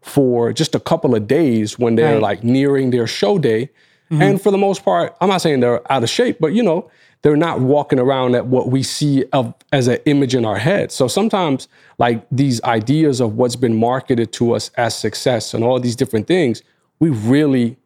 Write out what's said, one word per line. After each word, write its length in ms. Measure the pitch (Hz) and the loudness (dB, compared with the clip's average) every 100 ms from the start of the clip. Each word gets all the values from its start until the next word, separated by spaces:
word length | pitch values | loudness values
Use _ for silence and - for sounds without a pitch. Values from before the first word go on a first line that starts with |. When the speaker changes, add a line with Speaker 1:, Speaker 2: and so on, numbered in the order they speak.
Speaker 1:
for 500 | - - 131 120 117 | -2 0 2 2 -2
just 240 | 113 160 127 | -2 -2 -4
a 40 | |
couple 340 | - 170 151 | -2 -2 0
of 140 | 113 104 | 0 0
days 500 | 135 156 113 104 - | 0 0 0 -2 -2
when 180 | 120 113 | 0 2
they're 180 | 117 | 2
Speaker 2:
Right. 80 | 113 | 2
Speaker 1:
like, 220 | 104 101 | 0 -2
nearing 460 | 117 131 139 139 131 | 0 0 2 0 0
their 160 | 123 113 | 0 -2
show 300 | - 202 202 | -2 0 0
day. 320 | 127 110 131 _ _ _ _ | 0 0 -4 _ _ _ _
Speaker 2:
Mm-hmm. 100 | 156 | 2
Speaker 1:
And 200 | 190 196 | 2 2
for 100 | 208 | 2
the 60 | 196 | 2
most 260 | 202 185 | 0 0
part, 320 | - 175 165 - | 0 0 -2 -2
I'm 80 | 185 | 0
not 120 | 190 | 0
saying 180 | 165 139 | 0 2
they're 300 | 120 120 - | 2 0 0
out 120 | 135 | -2
of 60 | 117 | 0
shape, 280 | - 240 - | 0 -2 0
but, 140 | 156 | 0
you 100 | 202 | 2
know, 260 | 226 160 - _ _ _ | 0 0 -4 _ _ _
they're 160 | 147 147 | 2 2
not 240 | 165 - | 2 0
walking 380 | 131 143 139 135 | 2 2 2 0
around 360 | 123 135 127 123 | 2 2 2 0
at 120 | 110 | 0
what 200 | 127 123 | -2 0
we 140 | 131 | -2
see 400 | 127 - 147 139 - | -2 -2 0 0 0
of, 220 | 139 120 - _ | -2 -2 -8 _
as 160 | 143 123 | 0 0
an 100 | 120 - | 0 2
image 300 | 143 135 127 | 2 2 0
in 80 | |
our 140 | 113 101 | 0 0
head. 340 | 123 196 - | 0 -2 -4
So 160 | - - | -2 0
sometimes, 600 | - 220 202 175 131 - _ _ _ | 0 0 0 0 -2 -6 _ _ _
like, 280 | 120 117 - | 0 0 -4
these 320 | 127 139 117 | -2 0 0
ideas 580 | - 113 110 151 156 127 | 0 -2 0 0 2 0
of 160 | 117 110 | -2 0
what's 180 | 123 120 | -2 0
been 220 | 123 113 | -2 0
marketed 560 | 117 127 - 120 113 | 0 -2 -2 -2 -2
to 180 | - 120 | -2 -2
us 180 | 110 - - | -2 -4 -4
as 180 | 117 | -4
success 600 | - 110 - - 120 - | -2 -8 -4 -2 -2 -4
and 100 | 110 | -2
all 160 | 120 127 | 0 0
these 160 | 123 113 | -2 -4
different 320 | 131 110 101 | -2 -2 0
things, 360 | 180 143 110 _ _ _ _ | 0 0 -2 _ _ _ _
we 120 | 165 | -2
really 680 | 120 107 139 151 131 117 123 | 0 0 2 2 0 -2 -4